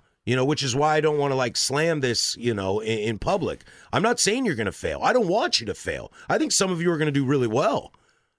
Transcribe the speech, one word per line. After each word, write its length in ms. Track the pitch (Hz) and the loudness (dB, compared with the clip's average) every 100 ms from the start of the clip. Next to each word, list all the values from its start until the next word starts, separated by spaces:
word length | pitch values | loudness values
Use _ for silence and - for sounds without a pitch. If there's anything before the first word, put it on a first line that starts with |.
| _ _ - | _ _ -2
you 100 | 127 | 0
know, 100 | 135 | 2
which 160 | 147 | 0
is 140 | 139 131 | -2 0
why 200 | 151 156 | 2 4
I 60 | |
don't 160 | 151 147 | 2 2
wanna, 180 | 139 135 | 0 0
like, 220 | 123 - | 0 -2
slam 440 | - 139 165 156 | -2 0 0 0
this, 360 | 127 110 - - | 0 0 -2 -2
you 160 | 120 | -2
know, 260 | 104 95 104 | 0 0 -2
in, 200 | 110 113 | -2 -2
in 180 | 107 107 | -2 -4
public. 440 | - 196 113 69 - - - | -2 -2 -2 -8 -12 -20 -4
I'm 120 | 127 | 0
not 160 | 220 240 | 2 2
saying 260 | 190 240 240 | 0 0 0
you're 100 | 117 | -2
gonna 160 | 101 | -2
fail. 280 | - 85 71 | -4 -4 -2
I 120 | 160 | 2
don't 140 | 247 180 | 2 2
want 320 | 208 349 - | 0 0 -2
you 60 | 107 | -4
to 80 | |
fail. 380 | - 90 67 52 - - | -8 -6 -8 -8 -12 -4
I 80 | 196 | -2
think 140 | 302 | 0
some 200 | - 190 | 0 0
of 100 | 170 | 0
you 100 | 175 | 0
are 60 | 160 | 0
gonna 140 | 156 | 2
do 140 | 143 131 | 2 2
really 220 | 143 117 | 2 2
well. 440 | 117 190 - - _ _ _ _ | 2 2 0 -4 _ _ _ _